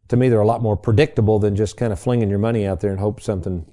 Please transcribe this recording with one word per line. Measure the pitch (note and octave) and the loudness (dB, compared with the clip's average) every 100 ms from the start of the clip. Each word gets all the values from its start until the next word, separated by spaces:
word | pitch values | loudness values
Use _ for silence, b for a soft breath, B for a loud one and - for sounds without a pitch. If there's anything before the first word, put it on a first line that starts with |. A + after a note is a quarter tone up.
| - | -2
To | A#2+ | 0
me, | B2+ | 4
they're | A#2 | 4
a | G#2 | 2
lot | A#2 | 0
more | A2+ G2+ | -2 -2
predictable | - G#2+ D3+ - G#2+ A2 | 2 2 2 2 2 2
than | G#2 G2+ | 2 0
just | G#2+ - | -2 -2
kinda | A#2+ F#2+ | -4 -4
flinging | - A#2+ G#2 | -2 0 0
your | G2 | 0
money | A2 A#2 G2 | 0 0 -2
out | F#2+ | -2
there | G#2 | -4
and | G2 | -2
hope | G#2 - | -4 -4
something | - G2 F#2+ F2+ D#2+ | -4 -4 -4 -8 -10